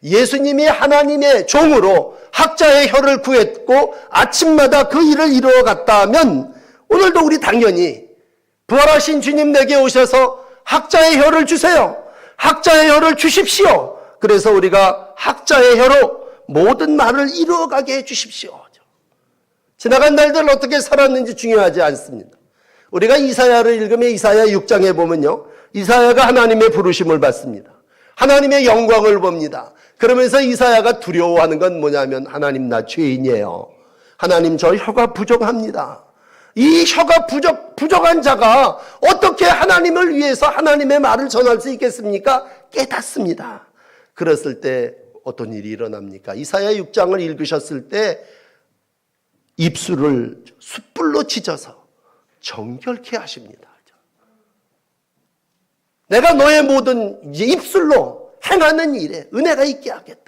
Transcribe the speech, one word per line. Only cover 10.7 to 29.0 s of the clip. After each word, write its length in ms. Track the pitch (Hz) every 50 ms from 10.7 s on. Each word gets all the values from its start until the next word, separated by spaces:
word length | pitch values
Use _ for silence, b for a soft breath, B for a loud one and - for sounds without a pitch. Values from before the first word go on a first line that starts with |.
| 262 311 - - - 330 320 320 320 269
혀를 280 | 285 311 320 320 302
주세요. 560 | - 339 277 - 359 349 302 220 175 - - B B B B B B B
학자의 540 | B - 302 311 311 - 349 320 311 311 311
혀를 260 | 294 302 320 320 311
주십시오." 800 | 302 - 320 - 381 381 - - - 392 349 233 165 131 - B B B B B B
그래서 320 | - 208 208 196 202 220
우리가 600 | 208 190 185 190 180 196 196 190 - - - - -
학자의 640 | - - - - - - - 302 277 247 - 480 -
혀로 440 | 254 - - 571 494 - - B B B B B B -
모든 480 | - 147 175 214 254 - 320 302 302
말을 320 | 294 262 226 240 277 285 277 -
이루어가게 580 | 339 330 320 349 339 330 - 285 269 269 277 262 269
해주십시오. 640 | 262 - 262 - - 220 - - - 190 170 - - _ _ _ _ _ _ _ _ _ _ _ _ _ _ _ _ _ _ _ _ _ _
지나간 400 | _ - 233 254 262 277 302 294
날들 320 | 302 294 294 285 320 311 294
어떻게 300 | 277 269 277 247 294 285
살았는지 540 | - - 605 277 277 269 262 254 247 220 226
중요하지 440 | - - 226 226 214 196 175 147 175
않습니다. 480 | 170 151 143 123 - - 131 110 92 _ _ _ _ _ _ _ _ _ _ _ _ _
우리가 260 | - 175 196 226 269
이사야를 680 | 294 277 262 240 - 254 247 247 233 226 226 233 226
읽으면 280 | 220 208 226 233 240 240
이사야 380 | 233 190 202 214 208 214 226 214
육 160 | 202 190 -
장에 260 | - - 202 185 190
보면요, 540 | 180 160 170 165 170 160 143 147 - - B B B B B B
이사야가 540 | _ 202 196 185 240 247 240 240 240 247 262
하나님의 440 | 233 240 247 233 226 220 220 220 226
부르심을 500 | 226 - 190 185 170 - 185 165 160 151
받습니다. 520 | 139 135 123 - - 131 110 98 - _ _ _ b b b b b b b
하나님의 500 | b 262 269 277 277 277 277 277 277 254
영광을 540 | 240 214 226 233 220 233 220